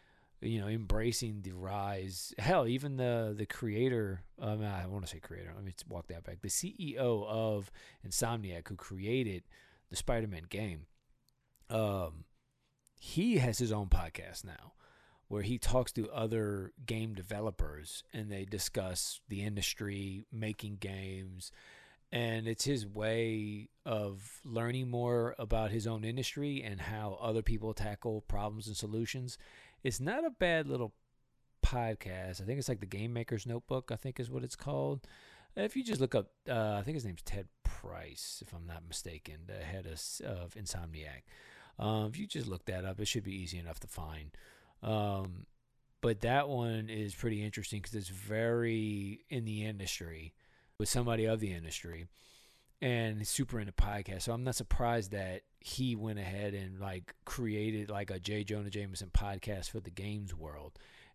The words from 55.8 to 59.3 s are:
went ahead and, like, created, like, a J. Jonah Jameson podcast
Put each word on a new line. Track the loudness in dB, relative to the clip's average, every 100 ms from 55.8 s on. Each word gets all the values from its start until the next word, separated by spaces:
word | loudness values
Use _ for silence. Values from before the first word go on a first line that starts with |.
| 0 2
went | -2 -2
ahead | -2 -2 -2
and, | -2 -4 -6
like, | -6 -6 -8 -14
created, | -8 -2 0 2 2 0 -2
like, | -2 -2
a | -4
J. | -2 -2
Jonah | 0 -2 -2
Jameson | -2 -4 -4 2
podcast | 4 4